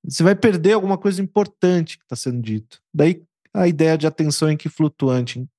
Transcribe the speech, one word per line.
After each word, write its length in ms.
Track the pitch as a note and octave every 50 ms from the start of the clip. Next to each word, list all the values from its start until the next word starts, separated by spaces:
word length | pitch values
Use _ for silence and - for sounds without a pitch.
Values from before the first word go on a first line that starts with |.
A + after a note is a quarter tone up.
| -
Você 180 | - C3 -
vai 120 | E3 F#3 G3+
perder 380 | G3 - A3+ F#3+ E3+ D#3+ G3
alguma 240 | A3 G#3+ F#3+ G3 G3
coisa 240 | F#3 - G3+ F#3 F3+
importante 760 | G3 F3+ _ G#3 G#3 G3+ _ _ - F3+ F3+ F3 E3 - - _
que 80 | _
tá 100 | _ B2+
sendo 240 | - - C3 B2 B2
dito. 400 | A2+ A2 A2 G#2+ A2 _ - _ _ _
Daí 300 | - D3 D3 E3 F3+ E3 - _ _ _ _ _
a 160 | - G#3 F#3 E3+
ideia 300 | E3 C#3+ E3 D#3+ D#3+ D#3
de 80 | D3+
atenção 420 | D#3 D3+ - D#3+ D3+ C#3+ - D#3+ D#3
equiflutuante. 960 | D3+ D3+ - D#3 _ - D#3+ D3+ - - C#3+ C3 B2+ B2+ B2 A#2+ - B2 B2+ - _